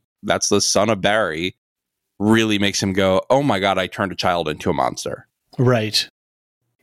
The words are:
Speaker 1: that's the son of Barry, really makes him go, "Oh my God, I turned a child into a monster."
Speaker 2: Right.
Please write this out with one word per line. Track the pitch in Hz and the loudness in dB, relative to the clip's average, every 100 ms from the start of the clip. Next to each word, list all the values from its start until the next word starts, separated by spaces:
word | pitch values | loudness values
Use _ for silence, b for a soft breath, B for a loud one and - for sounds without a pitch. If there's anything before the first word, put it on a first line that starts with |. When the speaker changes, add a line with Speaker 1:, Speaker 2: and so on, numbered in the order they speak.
| _ _ | _ _
Speaker 1:
that's | 101 90 - | -4 -2 0
the | 101 | 0
son | - 98 107 | 2 0 0
of | 101 | 0
Barry, | 98 107 92 78 90 - _ _ _ _ _ - | 0 0 0 -2 -6 -8 _ _ _ _ _ -2
really | 104 113 110 104 | 2 4 4 0
makes | 101 92 | 0 0
him | 98 | -2
go, | 95 95 92 - | 2 2 2 2
"Oh | 131 | 0
my | 143 101 | 2 0
God, | 98 92 | 0 0
I | 92 | -2
turned | - 98 | -2 -4
a | 87 | -2
child | 95 87 78 | -2 0 -2
into | 76 - | -4 -2
a | |
monster." | 73 62 - - - - _ _ - | 0 -2 -4 -10 -10 -16 _ _ 0
Speaker 2:
Right. | 123 120 107 - - _ _ _ _ _ _ _ | 2 2 -2 -8 -18 _ _ _ _ _ _ _